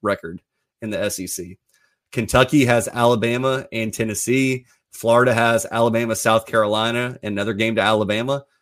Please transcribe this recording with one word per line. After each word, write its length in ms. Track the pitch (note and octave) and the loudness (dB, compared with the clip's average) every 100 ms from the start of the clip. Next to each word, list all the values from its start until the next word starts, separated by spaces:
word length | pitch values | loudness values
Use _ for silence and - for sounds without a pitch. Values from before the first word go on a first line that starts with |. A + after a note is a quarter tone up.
record 400 | G#2+ G2 E2+ F2 - _ _ _ | -4 -4 -6 -14 -18 _ _ _
in 80 | A2 | -8
the 80 | G2 | -4
S 220 | G#2 - | -4 -6
E 80 | F2+ | -8
C. 300 | - F2 F#2+ _ _ _ _ _ | -10 -12 -16 _ _ _ _ _
Kentucky 540 | - G#2+ B2+ C3 D3+ | -6 0 2 4 4
has 240 | C3 A#2+ - | 4 2 0
Alabama 800 | A#2+ A#2+ A#2+ A#2 A#2+ C3 C3 - | 2 2 2 0 0 0 -2 -4
and 240 | A2+ A2 | -6 -6
Tennessee. 720 | - A2+ G#2 - C3 C3 B2+ B2+ _ _ | -4 -4 -4 -2 0 0 -2 -8 _ _
Florida 420 | - A2+ A#2 B2+ | -6 2 4 4
has 320 | A2+ A#2 A#2 - | 4 2 2 0
Alabama, 460 | A2+ A#2 A2+ A#2 A2+ | 0 2 2 -2 0
South 300 | A#2 A2+ - | 2 2 2
Carolina, 680 | A#2 G#2 G#2+ A2+ A#2+ B2 B2+ | 0 2 0 0 -2 -4 -6
another 300 | G#2 G2+ G2+ | -6 -4 -4
game 240 | G2+ A2+ A2 | -2 -2 0
to 40 | |
Alabama. 640 | G2+ A2 G2+ G#2 B2 C#3 - _ | 2 2 2 -2 -2 -4 -6 _